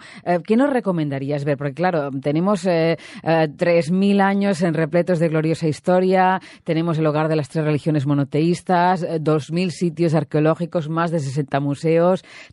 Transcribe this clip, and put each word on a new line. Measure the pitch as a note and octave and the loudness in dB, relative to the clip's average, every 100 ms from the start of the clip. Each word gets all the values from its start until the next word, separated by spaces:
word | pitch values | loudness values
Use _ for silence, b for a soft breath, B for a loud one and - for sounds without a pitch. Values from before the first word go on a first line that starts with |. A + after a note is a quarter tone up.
| B F#3+ | B -10
Eh, | - F3 D#3 | -4 -2 0
¿qué | A3 | 2
nos | C#4 | 2
recomendarías | B3 F#3+ E3+ D3+ C3+ C#3 D3 | 0 -2 -2 -2 -4 -4 -2
ver? | D3+ C#3 | -2 -2
Porque, | C#3+ | -4
claro, | C3+ F#3 E3 C#3 C3+ | -2 -2 -2 -4 -4
tenemos, | D3 D#3 F#3+ G3+ F#3 | -2 0 0 0 0
eh, | E3 E3 D#3+ B B | 2 2 -2 B B
eh, | - D#3+ D#3 - | 0 0 0 0
tres | F3 E3+ D3 | 2 2 2
mil | F#3 G3+ G3+ | 0 2 2
años | G3 G3+ G3+ E3 | 2 2 0 0
en | F3+ | 0
repletos | D3+ D#3 F3 F3 E3 | 0 0 0 0 0
de | E3 | 0
gloriosa | D#3+ D#3 D#3 E3 | 0 0 0 -2
historia, | C#3 - F#3 F#3 F#3 F#3 F#3+ B B | -2 0 2 4 4 2 0 B B
tenemos | - E3 E3+ D#3 | -4 -2 0 0
el | D3+ | 0
hogar | D3 D#3 | 0 0
de | D#3 | 0
las | C#3 | -2
tres | E3 D3+ | -2 0
religiones | D3 D#3+ D3+ C#3 | 0 0 0 0
monoteístas, | C#3+ C#3 D3 E3 F3 - F3+ F3+ F#3 | 0 0 0 0 0 0 2 2 0
eh, | F3 E3 | -2 -2
dos | D3+ D#3 C3+ | 0 0 0
mil | E3+ F#3 | -4 -2
sitios | - F3 D#3 E3+ | -2 -4 0 0
arqueológicos, | D#3 C#3 D3+ D#3 D#3+ E3+ F3+ D3+ | 0 0 0 2 0 -2 -4 -4
más | D#3+ E3+ | -2 -2
de | E3 | -2
sesenta | C3+ C#3 C#3 C#3+ | -4 -4 -2 -2
museos, | C#3+ C#3 D#3+ E3 F3 F#3 - B B | -2 -2 0 4 4 2 -4 B B